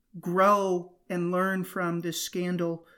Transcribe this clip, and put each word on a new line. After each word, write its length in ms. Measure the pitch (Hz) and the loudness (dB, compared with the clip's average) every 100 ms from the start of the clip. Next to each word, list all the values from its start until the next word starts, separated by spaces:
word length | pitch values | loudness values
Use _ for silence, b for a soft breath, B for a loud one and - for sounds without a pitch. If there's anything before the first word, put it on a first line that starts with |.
| _ 180 | _ -10
grow 720 | 175 180 196 208 196 180 175 _ - | -2 4 6 6 4 0 -4 _ -6
and 240 | 180 175 | -2 0
learn 320 | 180 190 190 | 0 0 -2
from 360 | 175 196 175 170 | -4 -4 -2 -2
this 200 | 170 165 | -4 -4
scandal, 680 | - 185 180 180 170 165 b | -6 -4 -2 0 -2 -4 b